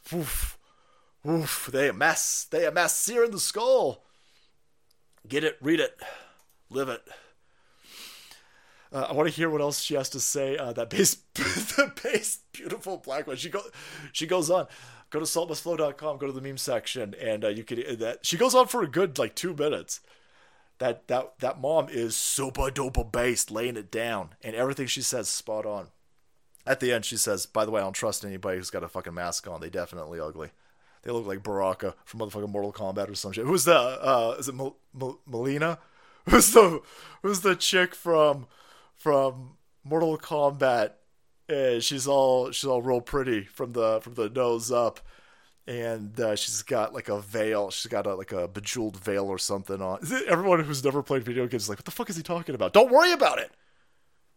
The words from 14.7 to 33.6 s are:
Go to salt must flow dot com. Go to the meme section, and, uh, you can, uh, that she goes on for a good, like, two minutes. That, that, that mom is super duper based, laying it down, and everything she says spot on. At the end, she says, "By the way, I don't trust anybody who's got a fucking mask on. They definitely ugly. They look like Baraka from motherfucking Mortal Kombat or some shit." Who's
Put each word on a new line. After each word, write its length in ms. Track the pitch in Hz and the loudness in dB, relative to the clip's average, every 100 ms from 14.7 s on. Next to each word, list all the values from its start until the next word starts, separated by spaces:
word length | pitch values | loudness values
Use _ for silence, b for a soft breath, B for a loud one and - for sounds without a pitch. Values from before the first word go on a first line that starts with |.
| B B B - | B B B -8
Go 100 | 151 | -4
to 60 | 156 | -2
salt 240 | 165 170 | -2 -2
must 120 | 151 | -4
flow 140 | 170 160 | -4 0
dot 220 | 147 143 | 0 -2
com. 200 | 156 139 | -6 -4
Go 100 | 139 | -6
to 40 | |
the 100 | 131 | -6
meme 160 | 139 135 | -8 -6
section, 560 | - 120 - 127 104 - | -2 -2 -2 -6 -6 -6
and, 240 | 113 107 | -4 0
uh, 60 | 107 | -2
you 160 | 107 107 | -2 -6
can, 140 | 117 | -6
uh, 160 | 143 113 | -6 -4
that 300 | 113 123 - | -6 -4 -4
she 120 | 170 | 2
goes 180 | 254 254 | 6 6
on 120 | 254 | 4
for 140 | 247 | 2
a 60 | 160 | 0
good, 320 | 147 190 135 | 0 0 0
like, 160 | 113 - | -2 -2
two 180 | 175 | -6
minutes. 460 | 151 147 101 - - b b b b b b b - | -2 -2 -2 -6 -12 b b b b b b b -4
That, 300 | 123 117 - | -4 -4 -2
that, 300 | 127 - - | -2 -2 -4
that 200 | 127 139 | -6 -2
mom 300 | 135 160 143 | 2 2 2
is 260 | 131 117 110 | -2 -2 -2
super 560 | - - 135 123 135 | -2 -2 -2 0 -2
duper 400 | 131 131 127 110 | -2 -2 0 0
based, 400 | 120 123 117 - | 0 2 0 -2
laying 240 | 107 123 117 | -4 -4 -6
it 160 | 98 | -6
down, 380 | - 117 107 80 - | -4 -4 -4 -8 -12
and 140 | 117 113 | -8 -2
everything 320 | 131 139 127 | -2 -2 -4
she 140 | - | -2
says 260 | 120 123 101 | -2 -2 -4
spot 380 | - - 107 107 | -6 -4 -6 -4
on. 220 | 104 85 _ _ _ _ _ _ _ - | -8 -10 _ _ _ _ _ _ _ -2
At 140 | 131 | 0
the 140 | 123 | 2
end, 100 | 117 | 0
she 140 | 104 107 | 0 -2
says, 280 | - 95 - | 0 0 -2
"By 200 | 110 107 | -2 0
the 60 | |
way, 100 | 107 | 0
I 20 | |
don't 80 | 98 | -2
trust 320 | 95 113 98 | -2 -4 -4
anybody 340 | 101 95 98 92 | -6 -8 -6 -6
who's 120 | 90 | -6
got 160 | 95 82 | -8 -6
a 20 | |
fucking 260 | 92 87 | -8 -8
mask 320 | 85 87 85 - | -6 -6 -6 -8
on. 140 | 82 | -10
They 100 | 85 | -8
definitely 520 | 95 87 87 78 85 | -6 -8 -10 -10 -8
ugly. 300 | 78 78 73 b b b b b | -8 -8 -12 b b b b b
They 100 | - | -8
look 140 | 120 101 | -6 -6
like 180 | 98 | -8
Baraka 520 | 104 98 95 92 98 - - | -4 0 0 0 -6 -8 -14
from 160 | 110 | -10
motherfucking 280 | 107 104 104 | -8 -6 -6
Mortal 220 | 101 101 | -4 -4
Kombat 380 | 104 98 98 98 | -4 -6 -4 -6
or 60 | 98 | -6
some 180 | 98 | -8
shit." 120 | 107 123 | -4 0
Who's 200 | 185 | 2